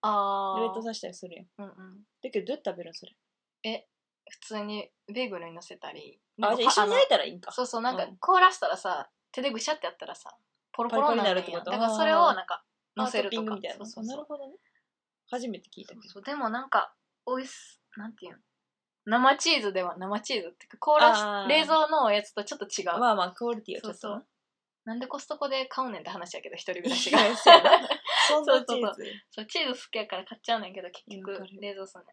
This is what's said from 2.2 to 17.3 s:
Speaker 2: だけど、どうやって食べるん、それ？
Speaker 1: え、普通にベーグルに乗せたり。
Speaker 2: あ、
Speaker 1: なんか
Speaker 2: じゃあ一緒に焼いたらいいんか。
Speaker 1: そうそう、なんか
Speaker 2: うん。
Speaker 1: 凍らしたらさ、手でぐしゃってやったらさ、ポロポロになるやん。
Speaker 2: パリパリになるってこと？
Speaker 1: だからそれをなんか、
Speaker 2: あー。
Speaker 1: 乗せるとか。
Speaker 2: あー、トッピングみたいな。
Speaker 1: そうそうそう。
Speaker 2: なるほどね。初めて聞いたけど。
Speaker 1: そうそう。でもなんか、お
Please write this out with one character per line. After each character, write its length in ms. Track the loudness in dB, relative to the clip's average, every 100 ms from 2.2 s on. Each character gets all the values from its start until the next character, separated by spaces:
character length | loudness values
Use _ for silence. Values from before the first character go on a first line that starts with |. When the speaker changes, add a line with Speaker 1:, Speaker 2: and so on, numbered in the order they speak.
Speaker 2:
だ 80 | -6
け 100 | -6
ど、 60 | -4
ど 60 |
う 20 | -6
や 20 |
っ 40 |
て 80 | -6
食 60 | -8
べ 60 |
る 60 | -12
ん、 40 |
そ 120 | -16 -20
れ？ 100 | _ _ _ _ _
Speaker 1:
え、 220 | -10 -10 _ _ _ _ -20
普 120 | -20
通 200 | -14 -10
に 300 | -8 -10 -12 _ -14
ベ 180 | -8
ー 60 | -8
グ 80 | -8
ル 100 | -14
に 60 |
乗 80 | -18
せ 140 | -20 -18
た 160 | -16
り。 280 | -16 -20 _ _ -4
Speaker 2:
あ、 60 | -2
Speaker 1:
な 0 |
ん 20 |
か 40 | 2
Speaker 2:
じ 60 |
ゃ 20 | 4
あ 40 |
一 100 | 4
緒 60 | 4
に 60 |
焼 120 | 4 4
い 20 |
た 100 | 4
ら 60 |
い 60 | 2
い 20 |
ん 60 | -8
か。 120 | -12
Speaker 1:
そ 100 | -8
う 40 | -6
そ 120 | -4
う、 20 |
な 100 | -4
ん 40 | -4
か 80 |
Speaker 2:
う 40 | -6
ん。 80 | -6
Speaker 1:
凍 240 | 2 6
ら 120 | 6
し 60 | 4
た 100 | -4
ら 80 | -2
さ、 340 | -4 -6 -8 _ _
手 100 | -6
で 80 | -4
ぐ 100 | -4
し 80 | -4
ゃ 60 |
っ 40 | -4
て 80 | -6
や 60 |
っ 40 | -10
た 100 | -16
ら 80 |
さ、 220 | -16 -18 -20 _ _ _
ポ 120 | -6
ロ 60 | -2
ポ 60 | 2
ロ 180 | 2
に 40 | 4
な 40 |
る 60 | 2
や 60 |
ん。 20 | 0
Speaker 2:
パ 40 |
リ 40 |
パ 20 | -2
リ 60 |
に 0 |
な 60 | -8
る 20 |
っ 20 |
て 0 |
こ 0 |
と？ 60 | -6
Speaker 1:
だ 80 | -2
か 60 |
ら 120 | 0 2
そ 80 |
れ 100 | 4
を 200 | 6 6
な 80 | 4
ん 40 | -2
か、 180 | -8 _ _ _ -4
Speaker 2:
あ 40 |
ー。 40 |
Speaker 1:
乗 60 | -2
せ 120 | 0
る 80 | -2
と 60 | -4
か。 60 |
Speaker 2:
あ 20 |
ー、 20 | -6
ト 80 |
ッ 60 | -6
ピ 0 |
ン 0 |
グ 20 |
み 0 |
た 60 | -8
い 20 |
な。 40 | -10
Speaker 1:
そ 60 |
う 20 | -12
そ 140 | -12
う 40 |
そ 100 | -12
う。 20 | -12
Speaker 2:
な 0 |
る 80 |
ほ 140 | -12 -12
ど 100 | -14
ね。 60 | -20 _ _ _ _ _ _ _
初 180 | -8 -8
め 120 | -10
て 100 | _
聞 120 | -20
い 20 |
た 60 | -20
け 60 | -20
ど。 60 |
Speaker 1:
そ 60 | -20
う 20 |
そ 60 | -16
う。 20 |
で 100 | -10
も 160 | -6 -4
な 160 | -4 0
ん 40 |
か、 220 | 0 0 _ _ _
お 120 | -6